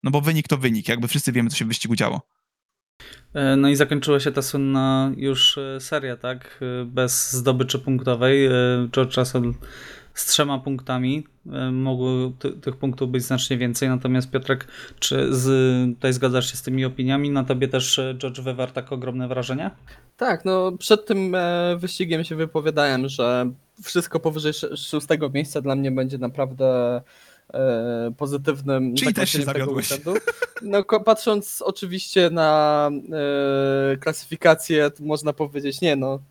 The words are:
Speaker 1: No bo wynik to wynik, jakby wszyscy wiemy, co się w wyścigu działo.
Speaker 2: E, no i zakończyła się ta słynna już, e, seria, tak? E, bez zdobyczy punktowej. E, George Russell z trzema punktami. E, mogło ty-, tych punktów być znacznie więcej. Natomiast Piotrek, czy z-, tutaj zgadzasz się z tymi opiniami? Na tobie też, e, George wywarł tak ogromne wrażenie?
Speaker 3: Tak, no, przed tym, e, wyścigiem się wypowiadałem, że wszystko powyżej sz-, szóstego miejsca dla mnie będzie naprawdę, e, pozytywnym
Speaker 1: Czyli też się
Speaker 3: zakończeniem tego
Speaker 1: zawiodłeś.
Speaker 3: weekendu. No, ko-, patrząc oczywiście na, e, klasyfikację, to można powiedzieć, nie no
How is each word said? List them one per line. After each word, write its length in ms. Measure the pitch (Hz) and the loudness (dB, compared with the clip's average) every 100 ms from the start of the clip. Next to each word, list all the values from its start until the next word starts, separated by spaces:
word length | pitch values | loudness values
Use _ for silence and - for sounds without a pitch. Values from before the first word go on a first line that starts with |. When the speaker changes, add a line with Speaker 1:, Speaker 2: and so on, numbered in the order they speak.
Speaker 1:
No 80 | 139 | 2
bo 100 | 147 | 2
wynik 280 | 147 160 - | 2 0 0
to 80 | 143 | 2
wynik, 320 | 131 110 98 | 2 2 0
jakby 200 | 120 117 | -2 0
wszyscy 240 | 151 - | 0 0
wiemy, 180 | 120 117 | 2 0
co 60 | - | -2
się 80 | |
w 40 | 113 | -4
wyścigu 280 | 117 107 113 | -4 -2 0
działo. 240 | 113 - - _ _ _ _ _ _ _ - - _ | 0 -2 -10 _ _ _ _ _ _ _ -20 -20 _
Speaker 2:
E, 220 | 147 135 135 | -2 2 6
no 120 | 139 | 6
i 80 | 143 | 4
zakończyła 440 | 147 147 151 143 | 2 2 2 2
się 120 | 143 | 2
ta 100 | 143 | -2
słynna 720 | 131 143 135 135 135 131 135 135 | -2 -2 0 2 2 2 0 -2
już, 420 | 135 131 131 - | -2 2 2 2
e, 220 | 135 135 | -6 -10
seria, 360 | 131 151 135 120 | -4 -4 -4 -6
tak? 420 | 120 127 - - 127 123 | -8 -8 -12 -8 -6 -4
E, 20 | |
bez 480 | 120 127 123 - - | -4 0 0 0 0
zdobyczy 460 | 131 123 127 127 131 | 0 2 2 0 -2
punktowej. 680 | 135 131 123 120 127 139 135 | 0 0 0 2 4 6 6
E, 40 | 127 123 123 120 | 4 4 2 0
George 220 | 135 131 131 | 0 0 0
Russell 380 | 127 127 120 123 - - - - - | 0 0 -2 -4 -10 -18 -20 -20 -16
z 120 | - - | -8 0
trzema 320 | - 143 135 | 2 2 -2
punktami. 680 | 135 135 127 127 127 147 151 _ 170 | -4 -6 -4 -2 0 -2 -6 _ -10
E, 180 | 135 131 | -6 -2
mogło 580 | 131 131 127 127 127 127 127 | -2 0 0 0 0 -2 -4
ty-, 140 | 151 | -8
tych 240 | - 139 127 | -6 -8 -4
punktów 340 | 139 123 127 | -4 -2 -2
być 120 | 127 | -2
znacznie 360 | 120 131 - 127 | 0 -2 0 0
więcej. 300 | 123 120 131 | -2 0 0
Natomiast 420 | 127 127 127 127 | 0 2 0 0
Piotrek, 380 | 131 131 135 - - - - | -4 -2 -4 -4 -16 -18 -6
czy 360 | - 135 135 | -2 0 2
z-, 600 | 131 131 135 131 127 127 | 2 4 4 4 2 0
tutaj 180 | 120 131 | 0 -2
zgadzasz 380 | 127 131 127 120 | 0 2 0 -2
się 60 | - | -8
z 60 | |
tymi 220 | - 131 | -4 -2
opiniami? 460 | 131 131 127 139 143 | -2 -2 -2 0 0
Na 140 | 143 | -2
tobie 240 | 131 127 131 | 0 0 0
też, 300 | 127 123 - | 0 0 -2
e, 160 | 131 131 | -2 -6
George 220 | 131 127 | -8 -6
wywarł 320 | 131 123 127 | -8 -4 -4
tak 200 | 127 123 | -6 -8
ogromne 360 | 131 127 123 127 | -8 -6 -6 -4
wrażenie? 420 | 127 120 131 190 - - - _ _ | -4 -4 -4 -6 -10 -20 -20 _ _
Speaker 3:
Tak, 280 | 247 180 | 0 0
no, 280 | 190 185 185 180 | 2 2 2 -2
przed 280 | - 208 208 | 4 4 4
tym, 280 | 196 185 | -2 0
e, 420 | 180 175 175 175 175 | 0 0 0 0 -2
wyścigiem 460 | 180 - 170 160 | -4 -4 -2 -2
się 120 | 160 160 | -2 -4
wypowiadałem, 720 | 160 160 151 151 143 131 135 | -2 0 0 2 2 2 -2
że 420 | 135 120 123 123 127 _ _ | 0 0 2 -2 -4 _ _
wszystko 380 | - 180 170 160 | -4 -2 -2 -2
powyżej 300 | 160 151 151 | -2 -2 -4
sz-, 260 | 151 - 143 | -4 -6 -8
szóstego 540 | - 151 143 151 143 | -6 -6 -2 -2 0
miejsca 300 | 139 147 151 | -2 -4 -4
dla 140 | 135 135 | -2 0
mnie 140 | 139 | 0
będzie 280 | 131 131 135 | -2 -2 -4
naprawdę, 840 | 123 139 135 127 131 127 120 123 - _ - _ _ | -6 -4 -6 2 2 2 0 -2 -8 _ -20 _ _
e, 560 | - 131 117 120 117 117 117 | -2 0 0 -2 -2 -4 -4
pozytywnym 800 | 143 143 143 139 139 135 131 | -4 -2 -2 -2 -2 0 0
Speaker 1:
Czyli 200 | 123 254 | 0 0
też 160 | 214 170 | 0 0
się 80 | 147 | 0
Speaker 3:
zakończeniem 120 | 139 | -2
tego 280 | 139 135 127 | -2 -2 -2
Speaker 1:
zawiodłeś. 80 | - | -4
Speaker 3:
weekendu. 300 | 139 151 208 - - 494 - | -4 -2 -2 -2 -4 -6 -6
No, 220 | 220 202 | 0 0
ko-, 160 | 196 214 | 2 2
patrząc 640 | 202 214 - 208 196 - | 4 2 2 0 -2 -6
oczywiście 680 | 185 185 185 185 - 196 175 | -6 -6 -8 -8 0 4 4
na, 600 | 165 156 151 151 151 147 143 - 156 143 143 139 139 139 135 139 | 4 4 4 4 4 2 -2 -6 -4 0 0 2 2 2 2 2
e, 40 | 139 | 0
klasyfikację, 920 | 160 156 - 160 170 160 - 156 147 | -2 -6 -8 2 4 4 4 2 2
to 140 | 147 | 0
można 280 | 151 151 151 | -4 -2 -2
powiedzieć, 480 | 143 147 143 139 139 | -4 -4 -4 -6 0
nie 160 | 175 139 | 0 2
no 220 | 135 139 139 | 0 -4 -8